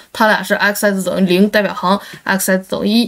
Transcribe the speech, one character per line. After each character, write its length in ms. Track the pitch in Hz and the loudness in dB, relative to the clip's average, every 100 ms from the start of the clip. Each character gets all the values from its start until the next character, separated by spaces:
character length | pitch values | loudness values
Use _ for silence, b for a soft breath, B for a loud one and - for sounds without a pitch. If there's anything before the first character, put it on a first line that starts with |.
| B | B
它 160 | - 220 | 0 2
俩 160 | 190 | 2
是 100 | 190 208 | 0 0
access 460 | 196 202 208 196 | 0 0 0 0
等 200 | 180 175 | -2 0
于 40 | 190 | 2
零 240 | 180 208 | 4 4
代 120 | 214 | 2
表 120 | 190 | -2
行， 240 | 175 180 202 B B - | -2 -2 -2 B B -4
access 360 | 190 - 185 190 | -2 0 -2 -2
等 180 | - 202 | -4 0
于 40 | |
一 160 | 226 | 0